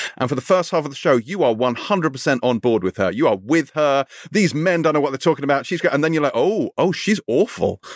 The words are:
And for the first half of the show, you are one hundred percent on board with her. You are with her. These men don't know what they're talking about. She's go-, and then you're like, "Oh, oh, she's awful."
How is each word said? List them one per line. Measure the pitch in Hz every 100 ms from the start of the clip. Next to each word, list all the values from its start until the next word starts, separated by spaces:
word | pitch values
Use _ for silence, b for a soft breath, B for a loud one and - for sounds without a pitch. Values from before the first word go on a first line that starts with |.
| B B
And | 127
for |
the | 127
first | - 185 170
half | 170
of | 147
the | 139
show, | 170 127
you | 113 196
are | 139
one | 110 123 120
hundred | - 202 156
percent | 131 156 127
on | 127 117
board | 120 110
with | 90 -
her. | 92
You | 104 143
are | 98
with | 101 165 139 156
her. | 151 139 131 B B
These | 202 185
men | 147 180 170
don't | 160
know | 151
what | 139
they're | 131
talking | 170 151
about. | 139 139
She's | 120 175
go-, | 175
and | 139
then | 156
you're | 160
like, | 147
"Oh, | 117 165 214 113 -
oh, | 175
she's | 165 - 196 -
awful." | 127 226 - 87 95 B